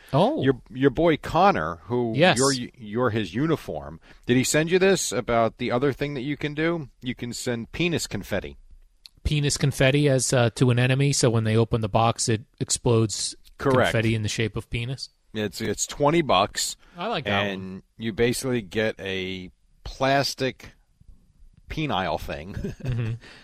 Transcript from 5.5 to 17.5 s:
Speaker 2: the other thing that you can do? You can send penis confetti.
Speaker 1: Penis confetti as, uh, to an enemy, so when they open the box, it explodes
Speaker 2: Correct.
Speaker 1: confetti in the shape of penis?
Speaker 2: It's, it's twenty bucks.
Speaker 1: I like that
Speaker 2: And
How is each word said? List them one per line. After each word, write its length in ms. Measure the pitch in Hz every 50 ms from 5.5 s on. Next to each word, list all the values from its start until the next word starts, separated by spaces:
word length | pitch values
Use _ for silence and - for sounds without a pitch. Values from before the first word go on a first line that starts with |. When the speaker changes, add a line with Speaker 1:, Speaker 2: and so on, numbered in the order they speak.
| -
Speaker 2:
the 140 | - 123 110
other 240 | 117 123 139 143 123
thing 180 | - 143 147 147
that 80 | 131
you 160 | 117 147 143
can 160 | - - 147 147
do? 380 | 151 160 165 170 165 143 - - _
You 140 | - 127 117
can 180 | - 123 120 113
send 400 | - - 123 120 117 113 - -
penis 340 | - 165 175 160 127 -
confetti. 520 | - - 104 90 - 104 92 76 71 67 - - - - - - _ _ _ - - _ _ -
Speaker 1:
Penis 320 | - 151 147 143 143 -
confetti 540 | - - 139 - - 139 131 139 147 147 143
as, 200 | 131 131 - - 139
uh, 160 | 127 120 117 -
to 120 | - 135 123
an 80 | 120 120
enemy, 360 | 123 127 131 135 139 143 139
so 160 | - - 123
when 140 | 113 117 110
they 120 | 110 110
open 240 | 113 117 - - 113
the 80 | 110 104
box, 400 | - 110 113 117 - - - -
it 140 | 110 107 - - _ -
explodes 720 | - - - - - 127 117 113 113 107 - - - - - - - - -
Speaker 2:
Correct. 360 | - - 139 131 127 110 87 -
Speaker 1:
confetti 220 | 113 110 113 113
in 100 | 110 107
the 40 | 101
shape 300 | - - 113 104 - 117
of 100 | - -
penis? 400 | - 117 117 123 135 - - - _ _ _ _ -
Speaker 2:
It's, 300 | 110 107 - - - 113
it's 240 | 107 101 - -
twenty 340 | - - - 143 143 160 175
bucks. 560 | 151 117 98 92 104 - - - - - - - _ - - 170
Speaker 1:
I 80 | 180
like 180 | 226 233 170 135
that 220 | 101 101 101 104
Speaker 2:
And 160 | 101